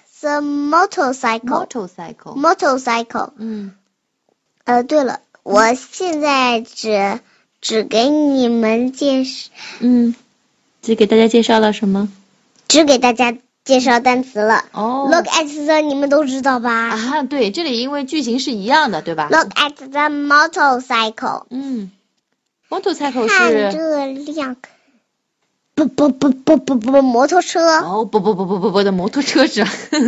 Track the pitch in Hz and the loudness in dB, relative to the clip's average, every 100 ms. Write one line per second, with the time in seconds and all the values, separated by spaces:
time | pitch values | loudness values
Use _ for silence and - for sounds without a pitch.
0 | _ _ 294 294 294 285 285 330 392 370 | _ _ -6 -4 -4 -4 0 0 0 -2
1 | 262 262 233 226 240 - 370 240 180 - | -4 -2 -4 -4 -4 -6 -6 -10 -10 -12
2 | 165 160 160 269 311 359 330 262 262 233 | -18 -18 -12 -2 0 2 0 0 -2 -4
3 | 233 226 - - 220 214 196 196 _ _ | -4 -8 -8 -10 -12 -10 -12 -16 _ _
4 | _ _ _ _ _ _ - 247 247 302 | _ _ _ _ _ _ 0 0 2 0
5 | 254 - _ _ - 202 226 254 - - | 0 -4 _ _ 0 2 4 0 -6 -8
6 | 370 302 294 269 247 233 240 - 220 208 | -4 -2 0 2 2 0 -4 -10 -2 0
7 | 196 226 _ _ _ _ - 220 - 214 | 0 -4 _ _ _ _ -4 -2 0 2
8 | 262 302 294 269 240 233 220 226 254 262 | 2 2 2 2 2 2 2 0 -2 -2
9 | 285 262 262 - - - - - 240 247 | 0 0 -2 -8 -16 -20 -18 -2 2 4
10 | 233 233 _ _ _ _ _ _ - 220 | 2 -2 _ _ _ _ _ _ -2 2
11 | 208 220 226 233 226 220 214 208 202 196 | 4 6 6 4 4 4 2 0 0 0
12 | 202 - _ _ _ _ - 302 294 247 | -2 -8 _ _ _ _ 0 4 4 4
13 | 247 233 240 240 _ _ - 254 254 240 | 2 2 -2 -2 _ _ 0 2 4 2
14 | 247 247 254 208 214 220 - 185 220 262 | 2 0 -2 -2 2 2 0 -6 -4 -2
15 | 277 330 330 330 294 302 294 311 302 277 | 0 0 2 -2 -2 -4 0 0 0 -2
16 | 285 285 277 262 269 254 240 226 226 220 | 0 2 0 -2 -2 0 0 -2 -2 -4
17 | 240 302 262 285 208 320 320 233 262 285 | -4 -4 -4 -2 -2 -2 -4 -4 -4 -6
18 | 269 311 233 254 285 214 202 302 277 165 | -6 -4 -4 -4 -4 -6 0 0 0 -4
19 | 165 160 151 320 208 - 285 - 269 285 | -6 -6 0 0 0 -2 -4 -4 -8 -4
20 | 302 294 285 294 320 330 285 247 254 233 | -2 -2 2 2 2 2 2 0 -2 -2
21 | 220 220 - - - 254 277 240 190 _ | -2 -4 -8 -8 -10 -12 -8 -8 -10 _
22 | _ _ _ _ _ _ - 359 392 294 | _ _ _ _ _ _ -10 -6 -4 -4
23 | 285 247 440 381 - 220 202 311 320 294 | -4 -2 0 2 4 2 0 -2 -2 -2
24 | 269 269 294 311 262 254 - _ _ _ | -4 -8 -10 -8 -8 -10 -16 _ _ _
25 | _ _ _ _ _ _ _ - 302 - | _ _ _ _ _ _ _ -2 -2 2
26 | 294 262 285 254 - 311 - 262 220 277 | 2 2 0 2 4 2 2 -2 2 4
27 | 269 233 285 359 339 349 330 320 175 208 | 4 2 2 2 0 2 2 2 0 -4
28 | 208 214 190 190 185 196 185 185 196 185 | 0 0 0 0 -2 -2 0 2 2 0
29 | 196 277 269 - 269 214 196 - - 302 | -2 -4 0 2 2 2 -2 -4 -4 0